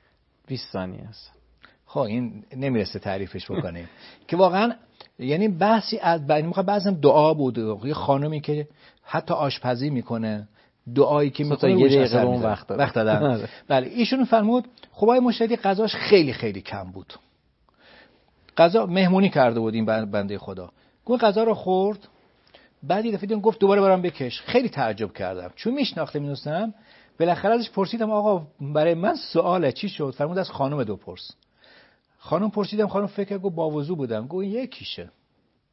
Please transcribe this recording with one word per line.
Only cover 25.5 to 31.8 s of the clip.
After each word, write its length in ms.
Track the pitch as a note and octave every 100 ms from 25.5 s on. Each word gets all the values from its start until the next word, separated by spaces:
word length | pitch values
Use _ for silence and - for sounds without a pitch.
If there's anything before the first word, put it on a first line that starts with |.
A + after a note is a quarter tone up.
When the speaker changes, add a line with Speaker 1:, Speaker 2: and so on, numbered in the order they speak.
| -
Speaker 2:
چون 180 | G#3+
می‌شناختم، 440 | C#4 C4+ - D#3+ D3+
می‌دونستم. 560 | C#3+ C#3 D3 D#3+ A3 G#3 _ _ _ -
بالاخره 340 | E3 E3+ G3
ازش 160 | A#3 A3
پرسیدم: 400 | - F#3+ A3+ A3
"آقا، 360 | G#3+ G#3 F#3+ D3+ -
برای 340 | C#3+ D3+ D#3+
من 200 | E3 F3+ D#4 -
سواله، 400 | E3 - F#3 D3
چی 160 | B2 G3+
شد؟" 260 | - C#3+ B2+
فرمود: 200 | D3 F3+
"از 120 | F3+
خانم 340 | - C3+ D3
دو 120 | A2 F#2+
پرس." 340 | - F2+ - - _ _ _ -